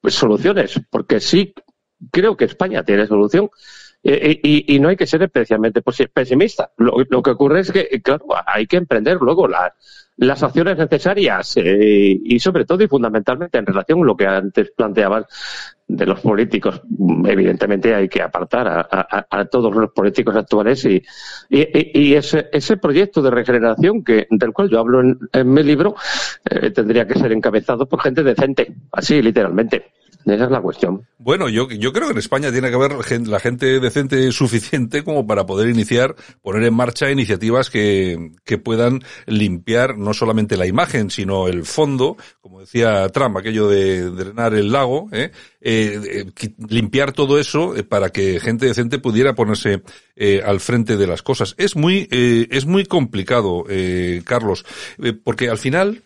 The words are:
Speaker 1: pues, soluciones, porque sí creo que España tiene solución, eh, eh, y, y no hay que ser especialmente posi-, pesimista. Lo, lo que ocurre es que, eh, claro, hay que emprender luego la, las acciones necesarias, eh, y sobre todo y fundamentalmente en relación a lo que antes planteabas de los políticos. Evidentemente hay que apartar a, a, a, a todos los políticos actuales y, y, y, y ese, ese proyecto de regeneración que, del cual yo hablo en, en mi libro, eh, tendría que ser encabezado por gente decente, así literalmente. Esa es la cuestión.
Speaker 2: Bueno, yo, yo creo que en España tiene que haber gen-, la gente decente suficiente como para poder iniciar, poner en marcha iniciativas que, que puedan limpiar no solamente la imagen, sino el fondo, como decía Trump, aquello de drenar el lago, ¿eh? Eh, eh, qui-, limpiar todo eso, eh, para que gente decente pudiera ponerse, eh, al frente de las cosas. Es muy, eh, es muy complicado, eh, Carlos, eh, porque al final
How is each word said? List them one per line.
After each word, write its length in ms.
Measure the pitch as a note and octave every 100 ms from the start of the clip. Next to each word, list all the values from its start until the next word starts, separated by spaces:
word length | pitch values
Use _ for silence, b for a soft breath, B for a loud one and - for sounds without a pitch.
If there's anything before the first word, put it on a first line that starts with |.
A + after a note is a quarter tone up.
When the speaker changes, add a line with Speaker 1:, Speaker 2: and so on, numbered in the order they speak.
Speaker 1:
pues, 120 | -
soluciones, 640 | - A#2+ G#2 F3 G3 G#2 - -
porque 280 | A2+ - A2
sí 340 | - F3 G3 - _ _ _ _ B2+
creo 240 | - G#3 G3+
que 100 | A2+
España 380 | - F#3+ G#3+
tiene 240 | F#2+ G2+ G#2+
solución, 420 | G#2+ G#2 F3 G#3 B B B B B
eh, 160 | - C#3+
eh, 180 | D3+ D#3
y, 320 | D3 D3 D3 C#3
y 40 |
no 100 | D3
hay 80 | F#3+
que 100 | D3+
ser 160 | D#3+
especialmente 580 | F#3+ C3 A#2 A2 A2 A2+
posi-, 260 | A#2 A#2+ B2+
pesimista. 640 | - B2+ C3 G#3+ - - -
Lo, 200 | A#2 A#2 C3+
lo 140 | B2+
que 80 | C3+
ocurre 300 | A#2 C#3 E3
es 100 | F#3+
que, 160 | F#3+ -
eh, 120 | -
claro, 240 | - - - - -
hay 220 | G2+ A2
que 80 | F3+
emprender 420 | F3 A2+ A2 F3+
luego 260 | B2 E3 C#3+
la, 260 | E2+ F2+ _ b b b -
las 260 | B2+ C3+
acciones 340 | C#3+ E3 E3+ E3+
necesarias, 800 | D#3 D3 F#3 G#3 D#3+ F#2+ F2 -
eh, 640 | F2 G2 G#2+ G#2 G2+ F#2+
y 180 | A#2 A#2+
sobre 260 | F#3 F3+ A2+
todo 180 | F#3
y 40 | G#3+
fundamentalmente 680 | C#3 A#2 A2 G#2 C3 F3 B2
en 80 | G2
relación 360 | F#2+ F#2 D#3+
a 40 | D3
lo 120 | G2
que 100 | G2
antes 440 | F#2+ G2 G#2 G2 -
planteabas 500 | A2 G2+ G2+ G#2+ G#2 B B B B _ _
de 180 | - F#2+
los 140 | F#3+
políticos. 640 | - G#2 A2+ G#2 G#2 F#2 - A2+ F#2 E2+ F#2
Evidentemente 680 | G2 F#2 F2+ G2+ G2+ A#2
hay 160 | G#2 G2
que 120 | -
apartar 460 | E2+ F2 F2+ B2 A2+
a, 140 | E2+
a, 460 | - F#2+ - G2+ -
a, 100 | G2+
a 60 | G2
todos 280 | B2+ A2+
los 180 | G#2 G#2+
políticos 440 | - G3 G3 A2+ G#2+
actuales 480 | G2+ G#2+ G#2 C3 C3
y, 160 | F#2 B B B B B
y, 120 | C#3
y, 300 | D3+ - D#3+
y 200 | D3+ D3 D3
ese, 340 | C#3+ D#3 -
ese 260 | D3+ - G#3
proyecto 440 | D3+ C#3+ G3+ E3+
de 100 | C3+
regeneración 720 | A#2+ A2+ B2 A#2 A2 E3+ G#3+
que, 240 | - A2 -
del 220 | A2 A2
cual 160 | - G3
yo 100 | A2+
hablo 220 | A#2 B2+
en, 180 | B2+ B2+ B2+
en 220 | C3+ B2+
mi 100 | C#3
libro, 320 | D3 C#3+ - G3+ B B B B -
eh, 220 | - -
tendría 360 | A#2 G#2+ A#2 A2
que 100 | B2+
ser 140 | B2
encabezado 560 | A2 A2+ G#2+ - A#2 C3+
por 140 | -
gente 220 | D3 C3+
decente, 500 | C#3 A2+ C3+ C3+ A#2+ - -
así 300 | - - D3+
literalmente. 720 | A2+ A2+ F#2+ F2+ A2+ - - _ _ _ -
Esa 200 | G#2 B2
es 60 |
la 100 | C3
cuestión. 440 | F#2 - F2+ F#2+ A#2 _
Speaker 2:
Bueno, 320 | A#2+ E3 C#3
yo, 180 | A2 C3
yo 220 | A2 E3
creo 160 | E3+ D#4
que 60 |
en 60 | B3
España 300 | - C3+ C#3+
tiene 200 | B2 B2+
que 60 | B2
haber 180 | C#3 C#3
gen-, 260 | A2 A#2+ A2+
la 120 | G#2
gente 400 | A#2+ B2 C3 C3
decente 500 | B2 C#3+ C3+ C3+ C3
suficiente 720 | A#2+ C3 A2+ - D3 A#2 D3
como 240 | D3+ D3+ G#2+
para 180 | G#2 F#2
poder 220 | G2 A2+
iniciar, 480 | A#2 G#2+ A#2+ C3 - B B
poner 220 | G2+ G2+
en 100 | A#2
marcha 380 | A2+ A#2+ - C#3
iniciativas 580 | C#3 G#2 F#2+ A2 B2 B2+
que, 600 | A#2 G#2 G2 F#2 E2+ E2 D#2+ -
que 120 | G#2+
puedan 440 | A#2 A2+ A#2+ C3 B B -
limpiar 720 | A2 G#2 F2+ G2+ A2+ C3 G#2+
no 160 | G2+
solamente 420 | G#2+ A2+ A2 G#2 G2
la 100 | F2+
imagen, 440 | G2 - B2+ G2+
sino 400 | - F#2+ F#2+ F#2
el 160 | F2+ D#2
fondo, 500 | - D3+ C3 C3+ G#3+ B B
como 220 | F#2+ F#2+
decía 480 | F#2+ A#2+ A#2 G#2 F#2+
Trump, 260 | - C3+ F#2+
aquello 320 | G#2+ A2 G#2
de 420 | G2+ F#2+ F#2 F2+
drenar 420 | F2+ F#2 A2 A#2
el 180 | G#2+ G2+
lago, 380 | C3+ B2+ C#3 G#3
¿eh? 200 | G#2+ D3 b b b
Eh, 400 | - A2 G#2+ G#2 G2+
eh, 200 | G2 G2
qui-, 220 | - G#2+ - A2
limpiar 420 | A2+ G#2+ C3 C#3
todo 260 | C3 C#3 C#3+
eso, 380 | D3 D3 F3 -
eh, 80 |
para 280 | G2+ G2+ F#2+
que 280 | - G2 F2+
gente 260 | - A2+ B2+
decente 340 | A#2 A#2 C3
pudiera 360 | B2+ A2 C3+ B2+
ponerse, 460 | G#2+ G#2+ G#2 G2 - b b _
eh, 260 | G2+ G2 G#2
al 160 | G2
frente 340 | - A#2+ A2 G#2+
de 100 | F#2+
las 140 | E2
cosas. 320 | - C3 G2 -
Es 180 | G3 D3+
muy, 320 | D#3+ F#3+ -
eh, 360 | B2 B2 A#2 A#2
es 160 | C3+ C#3+
muy 200 | F#3+ F#3
complicado, 800 | F3+ B2+ G2+ F#2+ B2 G2+ F2 F2
eh, 540 | G2 F#2 F2+ F2+ F2
Carlos, 420 | - B2 A2+ F2+ - B B -
eh, 80 | B2
porque 380 | G#2+ - A2+ B2
al 80 | A2
final 460 | C3 D#3+ G3 A3